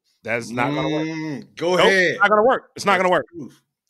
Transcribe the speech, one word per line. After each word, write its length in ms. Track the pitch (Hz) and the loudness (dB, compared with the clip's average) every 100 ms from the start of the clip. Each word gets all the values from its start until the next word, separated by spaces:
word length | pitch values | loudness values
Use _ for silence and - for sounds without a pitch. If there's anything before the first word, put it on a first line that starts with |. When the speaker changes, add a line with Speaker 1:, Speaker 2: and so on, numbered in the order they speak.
| _ _ | _ _
Speaker 1:
That's 260 | 110 120 110 | -6 -6 -4
not 220 | 120 120 | -4 -2
gonna 160 | 147 156 | -2 -4
work. 180 | 156 156 | -4 -4
Speaker 2:
Mm, 480 | 160 156 131 - - | -8 -8 -10 -12 -6
go 220 | 165 180 | -2 4
Speaker 1:
Nope, 100 | 196 | 4
Speaker 2:
ahead. 240 | 190 175 | 4 2
Speaker 1:
it's 80 | 123 | 2
not 100 | 202 | 2
gonna 140 | 214 | 4
work. 280 | 233 233 - - | 2 0 -4 -6
It's 100 | 196 | 0
not 60 | |
Speaker 2:
That's 80 | 185 | 2
Speaker 1:
gonna 80 | 185 | 2
work." 140 | 175 - | 0 -2
Speaker 2:
the 60 | 175 | -12
truth. 220 | - - _ _ _ | -16 -18 _ _ _